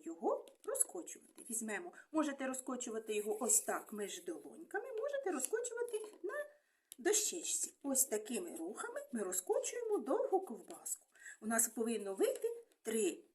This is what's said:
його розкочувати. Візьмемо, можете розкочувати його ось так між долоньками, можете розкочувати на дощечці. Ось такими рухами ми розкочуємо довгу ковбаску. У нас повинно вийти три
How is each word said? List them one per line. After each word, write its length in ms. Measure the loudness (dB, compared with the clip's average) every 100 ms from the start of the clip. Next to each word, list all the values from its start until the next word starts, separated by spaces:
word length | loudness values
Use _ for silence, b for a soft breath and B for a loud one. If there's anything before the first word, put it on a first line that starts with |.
його 420 | -10 -2 2 0 -2 -12
розкочувати. 800 | -6 0 0 0 -8 -12 -18 -20 -6
Візьмемо, 440 | -4 -2 -4 -6 B B
можете 360 | 2 2 2 -2
розкочувати 680 | -2 -4 -4 -4 -4 0 0
його 280 | 0 0
ось 180 | 6 4
так 320 | 4 -2 -2
між 300 | -4 -4 -4
долоньками, 680 | -6 -6 -8 -14 -6 -4 -4
можете 380 | -2 0 0 0
розкочувати 680 | 0 2 0 0 -2 -2 -2 -6 -6
на 220 | -4 -4 -4 B B B B -2
дощечці. 760 | 2 4 2 -2 -2 -2 -2 -6
Ось 220 | 0 4 4
такими 520 | 2 -2 -4 -4 -6
рухами 440 | -6 -6 -6 -6 -4
ми 120 | -2
розкочуємо 760 | 0 0 2 2 2 -2 0 0
довгу 420 | 2 2 4 2
ковбаску. 640 | 2 -8 -10 -12 -8 -8 _ B B B
У 40 | 0
нас 220 | 4 4
повинно 480 | 2 0 0 -2 4
вийти 320 | 4 4 -2 -4 -10 _
три 400 | 0 4 4 2 -10